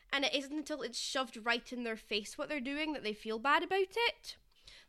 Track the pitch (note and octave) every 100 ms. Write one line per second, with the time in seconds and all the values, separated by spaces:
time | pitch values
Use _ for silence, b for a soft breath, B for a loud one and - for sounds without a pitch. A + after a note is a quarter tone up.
0 | - C#4 C4 C#4 C4+ D4+ D4 D4+ A#3+ -
1 | - C4+ B3 A#3 A3+ A#3+ - B3 A#3 A3
2 | - G#3+ G#3 - C#4+ D4 B3 C#4+ D#4 D4
3 | G#3 G#3 A3 A3 C4+ D#4 F4 F#4+ F#4+ A4+
4 | A#4 - - - _ B B B